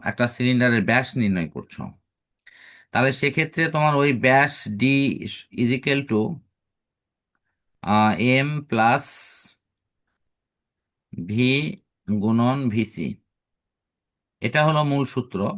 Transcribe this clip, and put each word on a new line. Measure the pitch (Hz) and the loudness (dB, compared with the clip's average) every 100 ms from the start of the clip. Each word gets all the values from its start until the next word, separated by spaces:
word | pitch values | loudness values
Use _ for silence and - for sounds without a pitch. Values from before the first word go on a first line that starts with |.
| - | -8
একটা | - 120 | -4 -4
সিলিন্ডারের | - 123 123 123 117 92 | 0 0 2 2 2 2
ব্যাস | 120 131 135 | 0 0 -2
নির্ণয় | 107 92 80 - | 0 0 -4 -8
করছো, | - - - - _ _ _ _ - - - - _ | -14 -14 -14 -16 _ _ _ _ -20 -20 -20 -20 _
তাহলে | 110 131 | 0 0
সেক্ষেত্রে | 131 156 151 156 - 165 160 | 2 -2 0 -4 0 -2 2
তোমার | 151 143 | 2 2
ওই | 143 123 127 | 2 2 4
ব্যাস | 131 143 - - 104 | 4 4 0 -4 0
D | 127 139 139 87 - - - - | 2 2 0 -2 -8 -12 -12 -2
is | 120 131 | 0 0
equal | 131 139 139 | 0 -2 0
to, | 107 110 143 _ _ _ _ _ _ _ _ _ _ _ _ _ _ | -2 -2 -6 _ _ _ _ _ _ _ _ _ _ _ _ _ _
আহ, | - 107 107 87 120 131 143 | 0 2 4 2 2 2 0
M | 151 147 | -4 -4
plus | 113 113 135 - - - - - _ _ _ _ _ _ _ _ _ _ _ _ _ _ _ _ - 85 | 2 4 2 -2 -8 -10 -12 -14 _ _ _ _ _ _ _ _ _ _ _ _ _ _ _ _ -10 -4
V | 107 127 135 151 - _ _ - 104 | 0 2 2 -2 -8 _ _ -6 -2
গুণন | 104 113 120 135 131 | 0 2 2 0 -2
ভিসি, | 107 107 - - 104 _ _ _ _ _ _ _ _ _ _ _ _ | -2 -4 -4 -8 -8 _ _ _ _ _ _ _ _ _ _ _ _
এটা | 117 151 151 | -2 0 2
হলো | 151 | 2
মূল | 151 139 135 | 0 0 -2
সূত্র। | - 123 - 104 | -4 -6 -4 -4